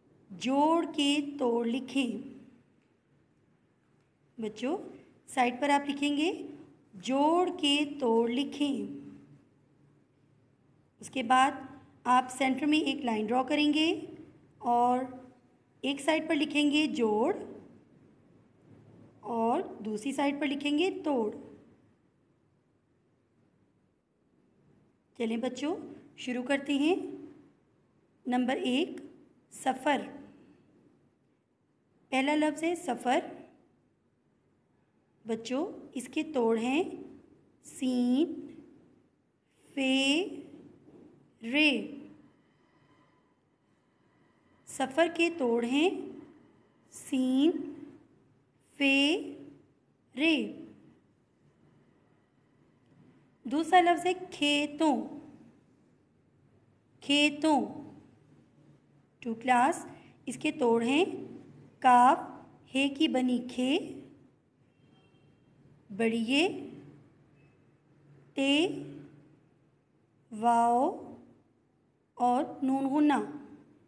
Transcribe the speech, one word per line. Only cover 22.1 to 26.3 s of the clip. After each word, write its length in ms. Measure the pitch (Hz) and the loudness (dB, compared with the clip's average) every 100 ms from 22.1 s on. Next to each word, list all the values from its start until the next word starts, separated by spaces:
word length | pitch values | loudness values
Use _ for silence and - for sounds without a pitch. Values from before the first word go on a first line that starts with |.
| _ _ _ _ _ _ _ _ _ _ _ _ _ _ _ _ _ _ _ _ _ _ _ _ _ _ _ _ _ _ - | _ _ _ _ _ _ _ _ _ _ _ _ _ _ _ _ _ _ _ _ _ _ _ _ _ _ _ _ _ _ -6
चलें 200 | 226 226 | -4 -2
बच्चों, 340 | 247 247 190 381 - - - - | -4 -4 -6 -6 -10 -18 -20 -12
शुरू 260 | - | -6